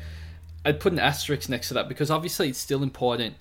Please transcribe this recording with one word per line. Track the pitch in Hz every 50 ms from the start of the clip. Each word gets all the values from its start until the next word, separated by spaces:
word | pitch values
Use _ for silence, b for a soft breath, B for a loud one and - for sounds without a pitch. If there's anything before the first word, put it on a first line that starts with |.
| B B B B B B B B B B - - -
I'd | 143 147 147
put | - 196 175
an | 156
asterisk | - 139 143 - - - 147 135 - -
next | 131 120 - -
to | 127
that | 120 - -
because | 127 - 151 139
obviously | 156 156 160 180 - - 190 143
it's | 127 -
still | - - 139 135 139
important | 135 - - 131 123 120 117 120 107 87 -